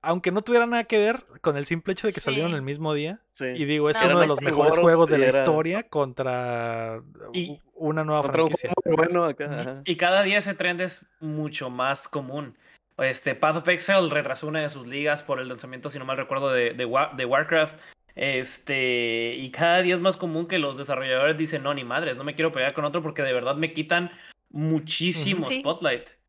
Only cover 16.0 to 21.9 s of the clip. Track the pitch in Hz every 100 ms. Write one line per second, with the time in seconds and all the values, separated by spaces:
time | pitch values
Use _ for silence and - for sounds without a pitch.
16 | 131 131 131 135 139 127 120 117 123 127
17 | 147 135 123 139 151 165 156 - - _
18 | _ - 139 131 127 - - 135 127 123
19 | 117 117 117 131 131 131 165 175 180 180
20 | 185 185 175 160 170 185 143 131 139 139
21 | 135 127 143 156 156 156 135 143 120